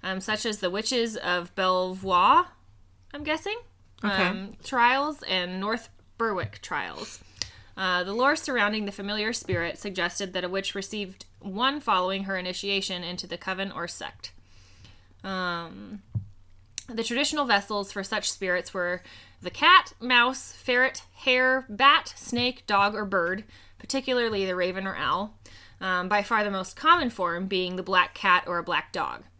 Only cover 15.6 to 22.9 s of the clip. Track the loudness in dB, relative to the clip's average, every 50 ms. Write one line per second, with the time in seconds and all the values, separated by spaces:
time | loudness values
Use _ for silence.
15.6 | -6 -10 -14 -16 -14 -14 -14 -14 -16 -8 -8 -8 -8 -8 -18 -20 -20 -20 -20 -20
16.6 | -20 _ -14 -14 -14 -10 -8 -6 -4 -2 -2 -2 -2 0 0 -2 2 2 2 2
17.6 | 2 0 -4 -4 -4 -4 -6 -8 -6 -4 -4 -2 -2 -4 -4 -4 -2 -2 -2 -2
18.6 | -2 -4 -6 -4 -2 -2 -4 -6 -8 -14 -20 -20 -20 -20 -20 -12 -12 -12 -4 4
19.6 | 6 8 8 8 8 4 -12 -10 -2 4 6 6 6 6 2 -2 -6 -8 -10 -10
20.6 | -2 0 4 4 4 2 2 -4 -16 -18 _ -6 0 2 4 4 6 4 4 2
21.6 | 0 -6 -2 6 8 8 8 6 4 -2 -14 -12 -8 -4 -2 0 0 0 -2 -4
22.6 | -4 0 2 4 4 2